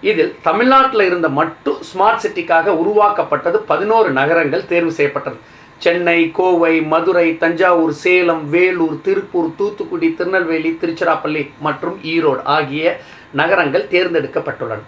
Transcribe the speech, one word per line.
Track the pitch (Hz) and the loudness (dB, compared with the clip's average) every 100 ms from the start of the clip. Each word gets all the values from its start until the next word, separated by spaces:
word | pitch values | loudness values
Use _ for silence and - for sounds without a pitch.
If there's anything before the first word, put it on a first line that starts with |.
இதில் | 190 208 151 - | 0 0 0 0
தமிழ்நாட்டில் | 175 196 247 269 269 220 | -2 2 4 6 4 2
இருந்த | 190 175 156 | 2 2 0
மட்டும் | 139 160 - - - - | 0 -2 -2 -6 -6 -8
ஸ்மார்ட் | 185 208 - | 0 2 2
சிட்டிக்காக | 202 185 165 165 | -2 -6 0 0
உருவாக்கப்பட்டது | 175 165 175 208 208 202 160 147 175 202 | 2 0 2 4 2 2 -2 -2 0 -2
பதினோரு | - 151 202 226 214 | 0 -2 2 2 2
நகரங்கள் | 135 143 165 147 165 - | 2 2 2 0 -2 0
தேர்வு | 175 165 | 0 0
செய்யப்பட்டது. | 156 143 143 - 120 - - - - | 0 -2 -2 -8 -12 -20 -20 -20 -4
சென்னை, | 170 175 175 170 165 | 0 0 0 2 0
கோவை, | - 185 175 165 160 | 2 2 4 4 2
மதுரை, | 156 160 170 175 170 160 | 2 0 2 2 2 0
தஞ்சாவூர், | 165 170 185 170 160 | -2 2 2 4 2
சேலம், | 143 180 180 175 160 147 | 0 2 2 2 0 0
வேலூர், | 165 185 180 160 147 | 2 2 2 -2 -2
திருப்பூர், | 190 196 196 180 160 - | -2 -2 -2 -4 -4 -2
தூத்துக்குடி, | 202 202 180 175 165 | -6 -4 -8 -2 -2
திருநெல்வேலி, | 160 175 190 170 160 160 165 | -2 -2 -2 0 -2 -2 -4
திருச்சிராப்பள்ளி | 170 165 170 156 156 156 143 - | -6 -2 0 0 -2 -6 -6 -6
மற்றும் | 147 143 175 196 | -6 -6 -8 -8
ஈரோடு | 160 165 156 131 | -4 0 0 -2
ஆகிய | 139 151 143 143 160 - - - - | -2 -2 -2 -2 -2 -4 -12 -20 -10
நகரங்கள் | 139 165 185 151 156 139 | -2 0 2 2 0 0
தேர்ந்தெடுக்கப்பட்டுள்ளன. | 180 180 165 139 160 143 - 117 107 | 0 2 0 -2 -6 -6 -8 -8 -8